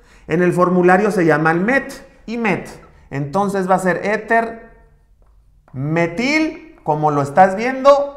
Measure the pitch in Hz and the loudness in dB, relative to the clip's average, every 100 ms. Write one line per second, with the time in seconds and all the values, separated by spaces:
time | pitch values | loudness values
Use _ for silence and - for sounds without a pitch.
0 | _ _ - 165 180 165 180 180 175 185 | _ _ -4 0 2 2 2 4 4 4
1 | 208 190 160 147 160 170 196 269 269 - | 2 2 2 2 2 0 0 -2 -4 -10
2 | - - - 233 226 165 - - - - | -20 -20 -12 -6 -2 -4 -6 -18 -20 -20
3 | - 135 143 196 202 196 185 185 185 170 | -10 -8 -4 -2 -2 -2 0 0 0 -2
4 | 196 214 214 226 226 - - - _ _ | -2 -6 -2 -2 -2 -6 -18 -20 _ _
5 | _ _ _ _ _ _ _ 127 139 165 | _ _ _ _ _ _ _ -8 -4 -2
6 | 170 170 247 302 311 - - - - 151 | -2 -2 -2 -2 -2 -6 -18 -10 -6 -2
7 | 151 147 143 - 190 190 240 262 269 285 | 0 0 0 4 4 2 -4 2 4 4
8 | 285 | 2